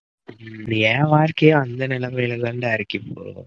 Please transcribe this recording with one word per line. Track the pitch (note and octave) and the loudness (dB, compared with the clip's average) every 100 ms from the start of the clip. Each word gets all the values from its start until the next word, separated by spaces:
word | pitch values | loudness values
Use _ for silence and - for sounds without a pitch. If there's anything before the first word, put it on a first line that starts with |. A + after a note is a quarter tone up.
| _ _ - A2+ | _ _ -20 -18
ம், | A2 A2 A2 | -16 -12 -4
என் | A2 A2 B2 | 0 2 2
வாழ்க்கையே | D3+ D3+ D#3 - D#3 | 4 4 4 4 6
அந்த | D#3 B2+ B2 C3 | 6 2 -4 -4
நிலைமையில | B2+ B2 B2+ A#2+ A#2+ | -2 -4 -2 -2 -2
தான்டா | A#2+ A#2+ B2 | -4 -2 -2
இருக்கு | A2 G#2 G2+ | -2 -4 -8
இப்போ. | A2 - F#2+ F#2+ | -8 -14 -14 -14